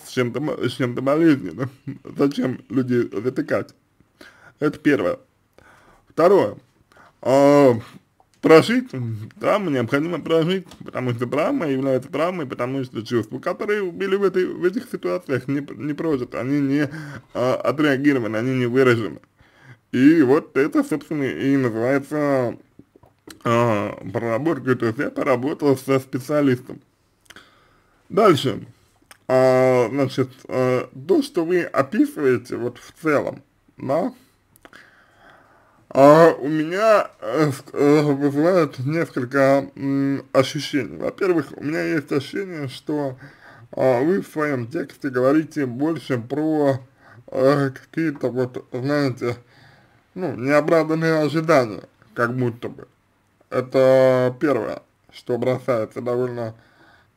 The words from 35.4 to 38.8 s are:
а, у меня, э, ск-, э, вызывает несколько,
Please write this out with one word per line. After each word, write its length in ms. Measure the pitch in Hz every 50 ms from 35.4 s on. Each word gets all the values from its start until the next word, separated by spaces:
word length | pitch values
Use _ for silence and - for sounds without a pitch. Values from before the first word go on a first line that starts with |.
| _ _ _ _ _ _ _ _ _ _
а, 420 | - 131 139 147 151 165 170 160 -
у 140 | - 117
меня, 640 | 147 156 156 151 160 180 196 220 220 214 190 - - - _
э, 300 | - 110 120 156 156 147
ск-, 180 | 123 - - - -
э, 280 | - 139 143 147 156
вызывает 800 | 147 147 139 135 143 143 139 147 156 175 190 175 156 139 -
несколько, 920 | 127